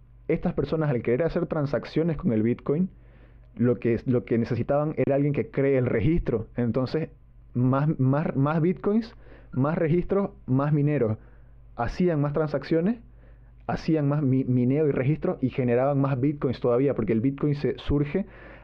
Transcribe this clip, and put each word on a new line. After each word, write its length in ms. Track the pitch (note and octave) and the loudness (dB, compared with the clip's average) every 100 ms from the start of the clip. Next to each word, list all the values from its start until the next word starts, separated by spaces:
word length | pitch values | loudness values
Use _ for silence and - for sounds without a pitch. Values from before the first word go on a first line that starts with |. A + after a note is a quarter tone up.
| - - - | -20 -14 -4
estas 260 | E3+ F3+ | -2 -2
personas, 360 | E3+ C3+ D#3+ D3+ | -2 -2 -2 0
al 120 | B2 | 0
querer 220 | A#2 B2+ | 0 0
hacer 220 | E3 F3+ D#3+ | 0 -2 -2
transacciones 720 | D#3 C#3+ A#2 - - E3+ D3 | -2 -2 -2 -2 -2 0 0
con 140 | F3 | 0
el 120 | A2 | 0
Bitcoin, 460 | A2 B2 - D3 F#3 - - - - - - - | 0 -2 -2 -2 -2 -4 -20 -20 -20 -20 -20 0
lo 180 | A#2+ A#2+ | 0 2
que, 240 | A#2 A#2 B2+ | 0 0 0
lo 200 | A#2+ A#2+ | -2 0
que 120 | A#2 | -2
necesitaban 580 | A2+ A#2 - C#3+ D3+ D3+ | 0 -2 0 0 0 -2
era 180 | C3 C#3 | 0 2
alguien 180 | C#3+ | 0
que 180 | C3+ G#2+ | 0 -4
cree 260 | - C#3 C3+ | 0 2 2
el 80 | A#2+ | 2
registro. 640 | A#2 G#2 F3 - A2+ - - | 2 2 2 0 -4 -4 -4
Entonces, 540 | A#2+ A#2 B2+ D#3+ D#3+ - - - - | -2 0 -2 -4 -6 -12 -20 -20 -8
más, 460 | B2 B2+ C3+ D3+ D#3+ | 0 2 2 0 2
más, 360 | C3 C#3 F3+ C3+ | 2 2 0 0
más 260 | C#3+ E3 | 0 2
Bitcoins, 540 | E3+ F3+ G3+ G#3+ A3 - - - - | 0 0 0 0 -2 -16 -20 -20 -8
más 260 | B2 C#3+ E3+ | -2 0 0
registros, 540 | D#3+ F3 - G3 G3 - - | 2 0 2 0 -2 -6 -2
más 280 | C3 D3 | 0 2
mineros. 440 | D3 C#3+ D3 A2+ G#2+ - - - - - - | 2 2 2 0 -2 -8 -20 -20 -20 -20 -8
Hacían 440 | A#2 - F3+ D3+ | -6 0 0 2
más 140 | C#3+ | 0
transacciones, 680 | D3 D#3 C#3+ - D#3+ F3+ A#3+ - - - - - - - | 0 -2 -4 0 0 0 -4 -10 -20 -20 -20 -20 -14 -8
hacían 400 | - - D#3 C#3 | -6 0 0 2
más 160 | D3 | 0
mi-, 200 | C3+ C3 C3 | 2 2 2
mineo 420 | B2 B2 C#3+ D#3 | 2 2 2 2
y 40 | |
registro 460 | C#3 C3 D3+ F3+ - | 2 0 0 -2 -2
y 80 | B2+ | -2
generaban 500 | - B2 A#2+ C#3 C#3+ | -2 0 2 2 2
más 200 | C3+ C3 | 0 0
Bitcoins 400 | C#3+ D3 C#3 A#2 | -2 0 -4 0
todavía, 360 | B2 A#2+ C#3+ - | 2 2 2 0
porque 180 | A2 | 0
el 80 | A2+ | 2
Bitcoin 340 | C3 C#3 D3+ C#3+ | 0 0 -2 0
se 220 | B2+ - | -2 -4
surge 480 | - D3 D3 F#3+ - - - - | -2 0 0 -2 -4 -12 -20 -20